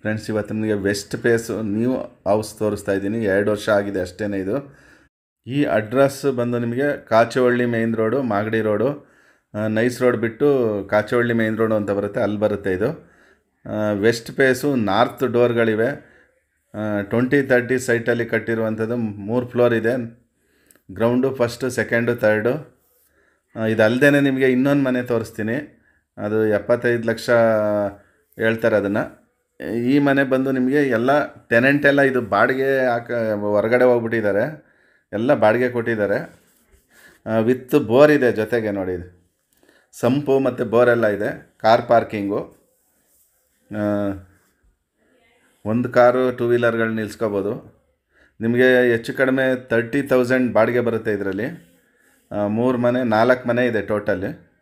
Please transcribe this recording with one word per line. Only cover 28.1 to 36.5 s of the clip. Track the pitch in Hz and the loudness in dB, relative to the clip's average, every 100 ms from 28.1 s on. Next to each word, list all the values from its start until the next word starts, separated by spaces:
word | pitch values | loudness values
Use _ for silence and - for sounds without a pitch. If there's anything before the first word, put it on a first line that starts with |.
| _ _ - | _ _ -4
ಹೇಳ್ತಾರೆ | 113 113 147 107 | -2 0 0 0
ಅದನ್ನು. | 98 104 151 - _ _ _ _ 69 110 | 0 -4 -6 -12 _ _ _ _ -8 -4
ಈ | 120 143 | 0 2
ಮನೆ | 143 139 | 2 2
ಬಂದು | 135 131 135 | 2 0 0
ನಿಮಗೆ | 135 127 143 139 | 0 0 0 0
ಎಲ್ಲ | 113 123 147 - | 0 2 0 0
ಟೆನೆಂಟ್ | - _ 117 131 143 143 | -10 _ 2 4 4 4
ಎಲ್ಲ | 143 | 4
ಇದು | 139 127 | 2 0
ಬಾಡಿಗೆ | 107 101 123 131 135 135 127 | 0 2 2 0 0 0 0
ಹಾಕ-, | 120 120 120 110 104 | -2 -4 -4 -2 -2
ಹೊರಗಡೆ | 104 104 110 123 127 | 0 0 2 4 4
ಹೋಗ್ಬಿಟ್ಟಿದ್ದಾರೆ, | 120 113 117 104 98 131 151 _ _ _ _ _ | 4 0 -2 0 0 -2 -6 _ _ _ _ _
ಎಲ್ಲ | 104 120 | -4 0
ಬಾಡಿಗೆ | 135 107 113 127 | 4 4 4 0
ಕೊಟ್ಟಿದ್ದಾರೆ. | 120 117 113 98 110 165 _ _ | -2 -4 -2 0 -2 -4 _ _